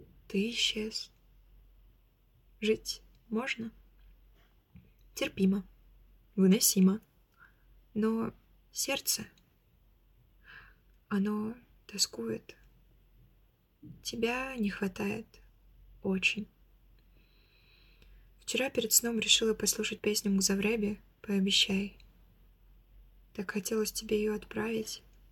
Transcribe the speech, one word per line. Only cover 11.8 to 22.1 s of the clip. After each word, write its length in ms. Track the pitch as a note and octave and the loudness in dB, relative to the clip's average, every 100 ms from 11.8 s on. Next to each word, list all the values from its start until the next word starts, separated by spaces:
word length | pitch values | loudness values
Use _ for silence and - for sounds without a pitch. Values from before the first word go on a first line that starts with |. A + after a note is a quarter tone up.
| - | -16
тоскует. 680 | G3+ - - A3+ A3 - - - - - - - - - _ _ _ _ _ - - | -4 -4 -2 -6 -6 -8 -20 -20 -20 -20 -20 -20 -20 -20 _ _ _ _ _ -20 -14
Тебя 500 | - A#3+ A3+ B3 C4 | -12 -4 -2 -2 -4
не 160 | C4 G#3 | -2 -2
хватает 560 | F#3+ G3 F#3 G3+ G#3+ A3+ - - _ - - - - | -2 -4 -2 -4 -4 -8 -20 -20 _ -20 -20 -20 -8
очень. 420 | G3 F#3+ F3+ - G#3+ _ - - - - _ - _ - _ _ _ - - - - - - - - | -2 0 0 -2 -6 _ -20 -20 -20 -20 _ -20 _ -20 _ _ _ -20 -20 -20 -20 -20 -20 -16 -4
Вчера 160 | A#3 C4 | -2 0
перед 240 | B3+ A3+ | 0 2
сном 260 | - A#3 A3+ | 2 2 0
решила 360 | G#3+ - A3+ | 2 4 4
послушать 460 | A3 G3+ - G#3+ G#3 | 2 0 0 -4 -2
песню 300 | - G#3 G3+ | -2 0 2
Мгзавреби 680 | G3 F#3+ G3 G#3 A3+ G3+ G#3 - _ | 2 2 2 2 0 -2 -4 -10 _
«Пообещай». 720 | - G3+ F#3+ G3 - F#3+ G3+ - - | -4 0 2 2 2 0 -4 -10 -20